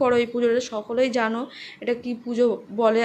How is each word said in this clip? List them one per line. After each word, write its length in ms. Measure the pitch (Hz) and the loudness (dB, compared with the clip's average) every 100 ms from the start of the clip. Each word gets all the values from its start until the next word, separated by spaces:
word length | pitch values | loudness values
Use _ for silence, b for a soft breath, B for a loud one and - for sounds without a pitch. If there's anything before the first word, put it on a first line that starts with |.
করো 140 | 254 240 | 2 2
এই 60 | 233 | 0
পুজোটা, 300 | 240 240 233 247 | 0 2 0 -2
সকলেই 340 | 214 214 233 262 240 | -8 -4 0 2 2
জানো 220 | 220 226 269 B B B | 0 -2 -6 B B B
এটা 120 | 220 240 | -6 -4
কি 80 | 247 233 | -6 -8
পুজো 220 | 240 233 240 - - 208 | -6 2 2 2 -6 0
বলে 220 | 226 220 | 2 4